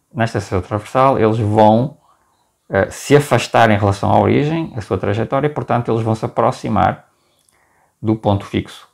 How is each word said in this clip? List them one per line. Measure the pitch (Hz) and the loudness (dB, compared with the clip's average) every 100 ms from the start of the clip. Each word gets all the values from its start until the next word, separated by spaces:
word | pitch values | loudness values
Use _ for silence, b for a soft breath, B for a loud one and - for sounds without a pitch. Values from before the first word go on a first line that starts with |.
| _ | _
nesta | - 113 117 | -6 -4 -4
seção | - 98 | -4 -6
transversal, | - 104 - 131 135 127 | -4 -8 -4 0 2 2
eles | 110 113 | 0 0
vão, | 104 110 107 110 139 - _ _ _ _ _ _ - | 0 4 6 6 0 -6 _ _ _ _ _ _ -6
eh, | - 190 | -2 -2
se | - - 139 | -4 2 2
afastar | 139 120 - 120 117 | 4 -2 0 2 4
em | 104 | 4
relação | 101 95 101 | 2 0 0
à | 104 | 2
origem, | 101 117 147 165 160 120 | 2 2 0 -4 -6 -10
a | |
sua | 98 95 | -6 -4
trajetória, | 98 101 113 139 147 | -2 -4 -2 -2 -4
e, | |
portanto, | 147 120 120 120 | -4 -4 -4 -2
eles | 113 | -2
vão | 110 110 | -2 -2
se | 135 | -4
aproximar | - 120 127 127 104 92 - _ _ _ _ _ _ _ _ _ _ | -2 -2 -2 -4 0 0 -2 _ _ _ _ _ _ _ _ _ _
do | 110 110 | -4 -2
ponto | 107 101 | 0 -2
fixo | - 104 92 - - | -2 -6 -6 -12 -20